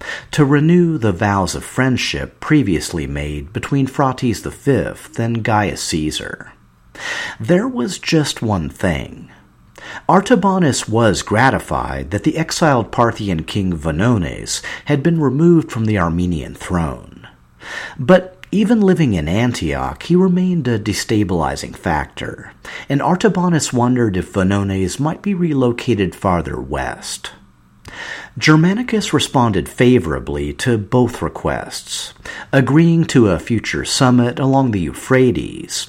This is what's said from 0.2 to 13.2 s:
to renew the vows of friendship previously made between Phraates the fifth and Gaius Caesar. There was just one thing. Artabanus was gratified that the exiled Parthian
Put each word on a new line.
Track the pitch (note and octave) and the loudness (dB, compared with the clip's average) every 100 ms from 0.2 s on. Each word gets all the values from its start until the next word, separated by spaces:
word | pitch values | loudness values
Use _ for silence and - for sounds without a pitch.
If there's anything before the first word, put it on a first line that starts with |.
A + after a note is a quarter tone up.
| - | -6
to | - | 0
renew | C#3 C#3+ D#3 F3+ E3+ D#3 | 2 4 4 4 4 2
the | A2 | 0
vows | E2+ G#2 G2 F2 C2+ | 0 0 0 0 -4
of | |
friendship | - - C3 B2 - C#3 C3+ - | -8 -2 0 0 -2 -6 -8 -8
previously | - D#3 A2 D#2+ - E2+ C#2 | 0 2 2 -2 -2 -6 -6
made | C#2+ D2 D2 D2 | -6 -6 -8 -8
between | - - C#3 C3 | -8 -2 -2 0
Phraates | - C3+ B2+ B2 G2+ | 0 -2 0 -2 -2
the | C#2+ | -6
fifth | - - A#2+ C#2+ - - - | -4 0 0 0 -8 -12 -4
and | A#2 A2+ | -2 -2
Gaius | A2 G#2+ G2 - | 0 2 0 -2
Caesar. | - E2+ D2+ - - - - - _ _ _ - - - - - | -4 -2 -2 -4 -10 -14 -16 -20 _ _ _ -14 -10 -8 -8 -6
There | A2+ F3+ B3+ | 2 2 2
was | A#3+ A3+ - | -2 -6 -6
just | - D#3+ C#3+ - | 0 0 0 -2
one | A2+ G2 C#2+ | -2 -2 -2
thing. | - F#2+ D2+ - - - - _ _ _ - - - - | -2 -2 -2 -6 -14 -20 -20 _ _ _ -20 -18 -8 2
Artabanus | F3+ G3 A#3 F#3+ F#3 D#3+ - - | 2 4 2 2 2 2 0 0
was | A2 A2+ E2 | 2 2 2
gratified | - G#2 C3 F#2+ - C2+ A#1+ C2+ C#2 | 0 2 2 2 -2 -4 -4 -6 -6
that | G2+ | -2
the | D#3 D#3+ | -2 -2
exiled | D#3+ - E3 B2+ G#2 | -4 0 2 2 0
Parthian | - A#2 A2 | 2 0 0